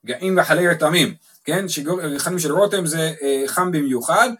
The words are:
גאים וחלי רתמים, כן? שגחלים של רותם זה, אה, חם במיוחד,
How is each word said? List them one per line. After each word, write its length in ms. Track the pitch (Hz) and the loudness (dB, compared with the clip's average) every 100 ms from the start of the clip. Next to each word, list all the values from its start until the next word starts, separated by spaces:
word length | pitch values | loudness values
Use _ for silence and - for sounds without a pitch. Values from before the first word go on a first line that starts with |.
| - | -8
גאים 320 | - 185 185 | -6 0 0
וחלי 300 | - 175 175 | 2 2 2
רתמים, 460 | 165 156 170 110 - _ _ | 2 2 2 2 -2 _ _
כן? 240 | - 170 190 | -4 -2 -2
שגחלים 720 | 156 143 185 160 143 175 180 | -6 -4 -4 -4 -4 -4 -4
של 140 | 156 | 0
רותם 340 | 160 202 202 165 | 2 2 2 -2
זה, 260 | 160 160 160 | -2 -2 -2
אה, 200 | 139 135 135 | -2 0 -2
חם 260 | - 180 | -2 0
במיוחד, 560 | 160 143 123 120 185 240 233 | 0 0 -2 0 2 2 -2